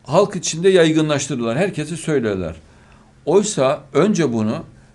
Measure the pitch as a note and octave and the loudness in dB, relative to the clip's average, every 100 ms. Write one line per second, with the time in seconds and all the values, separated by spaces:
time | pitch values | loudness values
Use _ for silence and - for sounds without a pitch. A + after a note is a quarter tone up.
0 | - D#3 G3+ F3+ - D#3+ F#3+ F#3 E3 D#3 | -2 0 2 -2 -6 0 2 4 4 4
1 | D#3 C#3+ - C3 A2+ A#2+ G3 - D3+ E3+ | 0 -2 -2 -4 -4 -2 -2 -4 -8 -8
2 | - D3 A2+ F#2+ E2+ D#2+ - - - - | -2 -2 0 -4 -6 -10 -18 -20 -20 -20
3 | _ _ - F#3 G#3 - C3 D3+ - C#3+ | _ _ 0 2 2 0 0 0 -2 0
4 | E3 F3 D3+ A#2 G#2+ D3 - - - | 2 2 0 0 -2 -4 -10 -20 -20